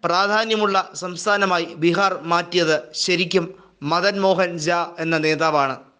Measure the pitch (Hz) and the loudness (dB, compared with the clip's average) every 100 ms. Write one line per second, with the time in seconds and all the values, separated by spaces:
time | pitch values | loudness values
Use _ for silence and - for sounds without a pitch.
0 | 170 175 202 214 226 220 208 190 180 - | 0 0 2 0 0 0 2 0 -2 -8
1 | 180 175 214 202 196 175 165 - 165 170 | -10 -6 0 2 2 0 -2 0 0 2
2 | 196 180 156 170 175 175 165 156 - - | 0 0 -2 -2 0 0 2 2 -2 -8
3 | - 175 180 185 165 - - _ 143 165 | -2 0 2 0 -2 -10 -20 _ -2 0
4 | 190 196 190 180 180 175 151 175 165 - | 0 2 2 2 0 -2 -2 0 -2 -6
5 | 165 165 156 156 160 151 135 127 - _ | -2 0 0 2 2 2 0 -2 -12 _